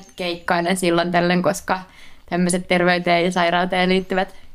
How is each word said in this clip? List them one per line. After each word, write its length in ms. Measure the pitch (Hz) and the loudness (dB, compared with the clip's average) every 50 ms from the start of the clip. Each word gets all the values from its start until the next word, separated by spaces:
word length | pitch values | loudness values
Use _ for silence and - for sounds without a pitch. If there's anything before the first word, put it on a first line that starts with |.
| 185 - - | -12 -16 -12
keikkailen 640 | - 180 175 170 175 - - 180 170 170 180 190 | -8 -6 -6 -6 -6 -2 -2 0 0 0 0 -2
silloin 340 | 185 185 175 170 170 170 180 | 0 0 2 2 2 0 2
tällöin, 320 | 175 175 175 175 180 175 175 | 2 2 2 2 2 2 2
koska 360 | 156 175 - - - 185 185 - - - - - - - - - - | 0 -2 -2 -4 -4 -4 -4 -6 -14 -20 -20 -20 -20 -20 -20 -8 -4
tämmöiset 380 | 175 175 180 175 180 180 180 | -2 0 0 0 0 -2 0
terveyteen 580 | - 185 180 175 180 180 175 175 175 170 170 170 | 0 0 2 4 2 2 2 2 2 2 2 2
ja 60 | 185 | 0
sairauteen 580 | 185 185 170 170 175 175 185 185 190 180 180 185 | 0 0 0 2 2 0 0 0 0 0 2 2
liittyvät, 460 | 185 190 185 - 190 185 196 190 - - - - | 2 0 0 0 -2 -2 -2 -2 -8 -16 -18 -20